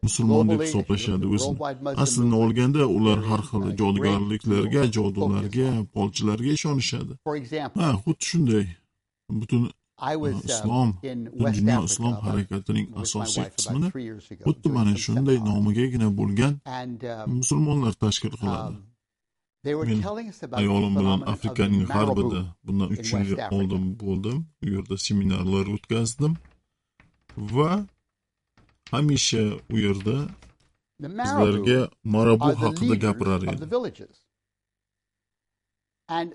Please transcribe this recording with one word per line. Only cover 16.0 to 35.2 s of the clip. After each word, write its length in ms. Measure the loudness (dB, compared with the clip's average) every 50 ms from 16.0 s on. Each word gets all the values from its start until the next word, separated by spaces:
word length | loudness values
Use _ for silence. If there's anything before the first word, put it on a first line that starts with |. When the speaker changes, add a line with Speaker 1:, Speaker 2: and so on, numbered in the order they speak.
| 2 2 2 2
Speaker 1:
bo'lgan 320 | 0 0 2 2 2 2 0 -2 _
Speaker 2:
And, 360 | -10 -10 -10 -8 -8 -10 -10 -10
um, 360 | -10 -10 -8 -6 -4 -2 -2
Speaker 1:
musulmonlar 540 | 0 0 2 2 2 2 2 0 0 0 -2 0 0
tashkil 300 | 0 0 0 -4 -6 -6 -4
qiladi. 280 | -4 -4 -4 -4 -6 -8
Speaker 2:
um, 160 | -10 -12 -16 -20 _ _ _ _ _ _ _ _ _ _ _ _ _ _ -6
they 100 | -4 -4
were 120 | -2 0
Speaker 1:
Men 140 | 0 0 0
Speaker 2:
telling 280 | 0 -2 -4 -6 -8 -12
us 120 | -12 -14 -12
about 140 | -8 -2 0
the 40 | 0
Speaker 1:
ayolim 280 | 2 2 2 2 2 2
bilan 240 | 2 2 2 2 0
Speaker 2:
phenomenon 40 | 0
of 180 | -2 -6 -4 -4
the 60 | -6
Speaker 1:
Afrikaning 340 | 0 0 2 2 4 2 2
Speaker 2:
Marabu 280 | 2 0 0 2 2 2
Speaker 1:
g'arbida 280 | 0 0 0 0 -2 -4 -6 -10 _ _
bundan 220 | -4 -2 0 0 0
Speaker 2:
in 80 | -2 -4
Speaker 1:
uch 140 | -2 -2 0
yil 60 | 0
Speaker 2:
West 140 | 0 0 -2
Africa. 220 | -4 -2 -2 0
Speaker 1:
oldin 280 | 0 0 0 0 -2 -2 -2 -4
bo'ldim. 420 | -4 -4 -2 -2 -2 -2 -2 -4 -4 -6 -8 _ -8 -4
U 20 | -2 -2
yerda 220 | -2 -4 -4 -6 -6 -2
seminarlar 600 | 0 0 2 2 2 0 0 0 0 0 0 0 0 -4
o'tkazdim 580 | -8 -4 -2 -2 0 0 -2 -2 -2 0 0 -2 -2 -6 -18 _ _ _ _ _ _ _ _ _ _ -20 _ _ _ _ _ -12 -10 -8 -4 0
va 160 | 2 2 2 2 -2 -2 -6 _ _ _ _ _ _ _ _ _ _ _ _ _ _ _ _ _ _ _ -4 -2
hamisha 520 | 2 2 2 2 2 2 0 2 2 2 0 0 -4 -8 -4
u 60 | -2 0 2
yerda 320 | 2 0 0 0 -2 -2 -2 -4 -6 -10 -16 -20 -20 _ _ _ _ _ _ _ _ _ -14
Speaker 2:
The 80 | -12 -10
Speaker 1:
bizlarga 720 | -8 -4 -4 -2 2 2 2 2 2 2 2 2 2 2 0 -2 _ _ -4
Speaker 2:
Marabu 80 | -2 2
Speaker 1:
Marabu 300 | 2 6 6 4 6 4
Speaker 2:
are 100 | 2 2
the 60 | 2
Speaker 1:
haqida 200 | 0 -2 0 0 0 2
Speaker 2:
leaders 120 | 2 2 2
Speaker 1:
gapirar 320 | 0 0 0 0 0 0 0 0
Speaker 2:
of 60 | -2
Speaker 1:
edi. 80 | -4
Speaker 2:
the 100 | -4 -6
villages. 500 | -4 -4 -4 -4 -4 -10 -12 -20 -20 _ _ _ _ _ _ _ _ _ _ _ _ _ _ _ _ _ _ _ _ _ _